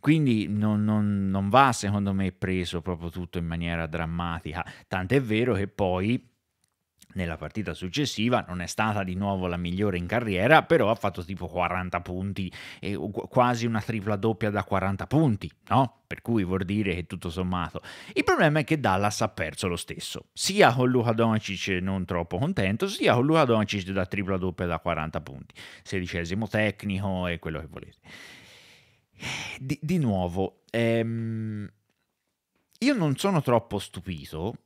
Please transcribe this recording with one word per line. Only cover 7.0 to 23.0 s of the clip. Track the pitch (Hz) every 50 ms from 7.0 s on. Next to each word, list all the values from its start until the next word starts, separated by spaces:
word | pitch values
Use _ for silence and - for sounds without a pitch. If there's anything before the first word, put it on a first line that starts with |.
| - _ -
nella | 95 90 85 82
partita | - 78 76 - 110 98 85 80
successiva | - 92 90 85 139 147 127 - - 107 120 123 113 - -
non | 87 90
è | 85
stata | - - - 110 110 104 104 98
di | 92 90
nuovo | 92 101 101 98 92 92
la | 90 87
migliore | 85 87 87 87 92 104 104 92 87
in | 87
carriera, | 90 104 117 120 110 95 87 98 123 156 151
però | - - 165 156 113 101
ha | 117
fatto | - - 101 - - 87
tipo | 82 98 82 90
quaranta | 80 82 87 87 87 90 92 92 90 87 87
punti, | 85 - 90 92 95 101 95 101 95 87 - - - - - -
e | - 95 101
qu-, | 80 73 107 98 117 - -
quasi | - 131 123 123 123 117 117
una | 120 113 107
tripla | - - 117 110 95 107 104
doppia | 98 101 113 110 - 113 104
da | 101 104 92
quaranta | - 104 95 92 95 98 92 92
punti, | - - 151 165 143 110 98 - 82 - _ _ -
no? | 98 123 135 123 _ _ _
Per | _ - -
cui | _ - 117 110 95
vuol | 87 92 95 95
dire | 85 101 107 104 95 82
che | 90 85
tutto | - - 85 - 87
sommato. | 85 92 92 90 92 87 85 78 - - - - - - - - -
Il | - -
problema | - 370 311 196 156 147 156
è | 147
che | - 160 156
Dallas | 123 107 92 92 101 107 104 -
ha | 113 104
perso | - - 87 78 76 - - 92
lo | 87
stesso, | 82 - - 82 - - - - - - _
sia | _ - - - 196 208 180 131
con | 120 131 127 127
Luka | 127 123 110 117
Doncic | 113 110 113 113 110 107 - - 98 87 - - 95 90
non | 90 95 95 95 90
troppo | - 92 87 85 - - 90
contento, | 117 165 196 - 95 92 101 117 - 196
sia | - -